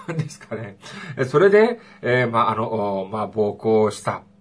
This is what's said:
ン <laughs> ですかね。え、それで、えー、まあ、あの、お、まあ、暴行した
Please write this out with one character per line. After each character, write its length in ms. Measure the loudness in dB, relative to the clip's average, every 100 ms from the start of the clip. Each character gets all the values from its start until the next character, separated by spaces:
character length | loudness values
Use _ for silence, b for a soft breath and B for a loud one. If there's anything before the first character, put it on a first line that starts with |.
| -10
ン 60 | -6
<laughs> 0 |
で 100 | -6
す 120 | -10
か 160 | -14 -12
ね。 220 | -12 -14 B B B -6
え、 80 | 0
そ 120 | 4
れ 140 | 6
で、 280 | 6 4 2 B B
え 240 | -2 0 2
ー、 60 |
ま 100 | 2
あ、 100 | 0
あ 40 | 0
の、 480 | -2 -2 -2 -4
お、 40 | -6
ま 140 | -6
あ、 60 | -6
暴 260 | -2 -2
行 380 | 0 2 4 2
し 100 | 0
た 220 | -6 -8 -12 _